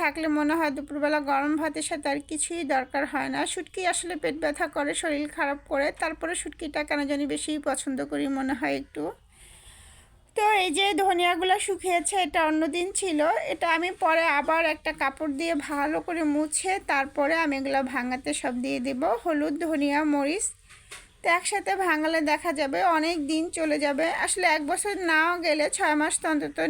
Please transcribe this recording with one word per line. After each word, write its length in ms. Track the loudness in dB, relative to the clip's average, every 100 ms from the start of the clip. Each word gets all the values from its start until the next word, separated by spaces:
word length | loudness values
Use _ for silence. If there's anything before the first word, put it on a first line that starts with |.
থাকলে 260 | -2 0 0 0
মনে 160 | 2 2
হয় 140 | 0 -2
দুপুরবেলা 440 | -8 -2 0 0 2
গরম 220 | 0 0 0
ভাতের 260 | -2 -4 -6
সাথে 160 | -4 -2
আর 60 | -4 -4
কিছুই 320 | -6 -4 -4 0
দরকার 280 | -2 0 -4 -2
হয় 180 | -2 -2
না। 60 | -2 -4
শুটকি 280 | -6 -8 -4 -2
আসলে 220 | -2 -4 -4
পেট 140 | -4 -2
ব্যথা 240 | -4 -2 -4 -2
করে, 160 | -4 -2
শরীর 240 | -2 -2 -4 -4
খারাপ 220 | -4 -4 -2
করে, 160 | 0 0 -2
তারপরে 320 | -4 -4 -4 -4
শুটকিটা 400 | -8 -10 -6 -6 -2
কেন 120 | -2 -2
জানি 140 | -2 -2
বেশি 180 | -4 -4 -2 -2
পছন্দ 300 | -2 -4 -6 -4
করি 140 | -4 -2 -2
মনে 160 | -2 -2
হয় 140 | -2 -2
একটু। 220 | -6 -8 -8 -8 _ -20 -20 -20 -20 -20 -20 -20 -20 -20 _ 2
তো 80 | 4 4
এই 60 | 2 2
যে 80 | 2 4
ধনিয়াগুলো 500 | 2 4 2 2 2 2 2
শুকিয়েছে, 480 | -2 0 0 2 0 0
এটা 140 | 2 2
অন্য 120 | 2 0 -2
দিন 100 | -2 -2
ছিল, 200 | -2 2 2 2 -2
এটা 140 | -2 0 2
আমি 140 | 0 0
পরে 200 | 2 4 4 2
আবার 240 | 2 2 2
একটা 160 | 0 -4 -2
কাপড় 320 | -2 0 -4 -2
দিয়ে 140 | -2 -2 -2
ভালো 280 | -2 0 -2 -2
করে 160 | 0 2
মুছে 380 | 2 0 -2 -2 -2 0
তারপরে 440 | 0 0 0 2 2
আমি 100 | 2 0
এগুলো 200 | 0 0 0
ভাঙাতে 380 | -2 -2 -4 -4 -4
সব 120 | -2 -2
দিয়ে 140 | -2 -2 -2
দেব, 160 | -2 0 0
হলুদ, 320 | 0 0 0 -2 -2
ধনিয়া, 320 | 0 2 2 2
মরিচ। 320 | 2 0 0 -4 -6 -20 -20 -20 -20 -20 _
তো 60 | 0 2
একসাথে 340 | 2 -2 0 0 2
ভাঙালে 340 | 2 2 2 2
দেখা 200 | 0 0 0
যাবে 180 | 0 2 4 4
অনেক 200 | 2 -2 0
দিন 140 | -2 -2 -2
চলে 200 | 0 2
যাবে। 220 | 2 2 0 0
আসলে 220 | -2 2 2 2
এক 60 | 0
বছর 240 | -2 -2 -2 2
নাও 220 | 4 4 2 2
গেলে 180 | 2 0 2
ছয় 200 | 2 2
মাস 140 | 2 0
তো 40 | 0
অন্তত 260 | 0 -2 -2